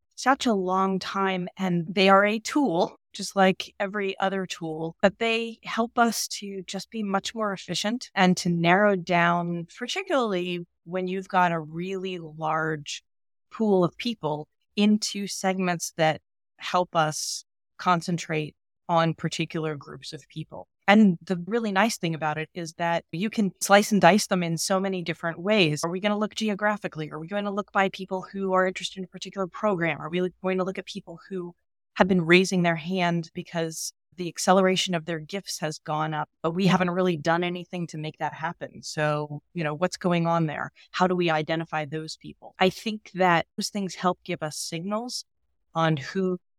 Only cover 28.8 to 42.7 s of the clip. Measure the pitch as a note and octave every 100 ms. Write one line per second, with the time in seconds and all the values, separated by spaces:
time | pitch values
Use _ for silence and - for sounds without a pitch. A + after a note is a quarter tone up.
28.8 | F3+ F#3+ F3+ F#3 F#3+ G3 F3+ - G#3+ F#3
29.8 | E3 D3 D3+ F3 F#3 - F#3 F#3 F3+ F#3+
30.8 | - G3 - E3+ - F#3+ F3 - _ _
31.8 | _ - F#3+ F#3 D#3+ F3+ F#3+ F#3 E3+ D#3+
32.8 | D#3+ F#3+ F3 E3+ E3 F3+ E3 E3+ E3 D#3+
33.8 | - _ _ - F3 - - F#3+ F#3 F3+
34.8 | F#3+ E3+ D#3+ E3 D#3 G3 - - D#3 D#3
35.8 | - D3+ D#3 D3+ D3+ _ D#3+ E3+ F#3+ F#3
36.8 | F3+ F3 F#3 D#3+ E3 E3+ F3 F3+ F3 F3+
37.8 | E3 D#3 D#3 - D3+ - E3 - C#3 -
38.8 | - - D3+ D3+ D3+ D3 _ F3 D3+ D3+
39.8 | F3+ - F3+ F3 E3 E3+ D#3+ - - _
40.8 | - - F#3 F3+ E3+ D#3 D#3+ E3 D#3+ D#3
41.8 | D3 D#3 D#3+ - D3+ - - - F#3+